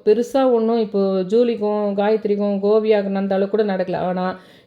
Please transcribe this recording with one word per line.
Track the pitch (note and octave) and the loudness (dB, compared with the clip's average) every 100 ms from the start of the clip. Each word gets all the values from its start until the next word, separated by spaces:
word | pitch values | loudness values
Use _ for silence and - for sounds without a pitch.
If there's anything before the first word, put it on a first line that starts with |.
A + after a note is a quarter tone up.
பெருசா | G#3+ G#3+ A#3+ C4+ C4 | 0 2 2 2 2
ஒண்ணும் | A3+ A3 A#3 | 2 2 0
இப்போ | A3 G3+ G3 F#3+ | 0 0 0 0
ஜூலிக்கும், | F#3 A3+ A#3+ G#3+ G#3 G#3 G#3 G3 | 0 2 2 0 -2 -2 -2 0
காயத்ரிக்கும், | G3+ A3 G#3+ G3+ G3+ G3 | 0 0 0 -2 -2 0
கோபியாக்கு | G3+ G#3+ A3 G#3 G3 | 2 2 4 2 0
அந்த | G3 G3 | -2 -2
அளவுக்கு | F#3+ G3 G#3+ | 0 0 0
கூட | G#3+ F#3+ | -2 -2
நடக்கல. | F3+ | -4
ஆனா, | D#3 F3 F3+ F#3 F#3 - - | -4 -2 -2 -4 -6 -16 -20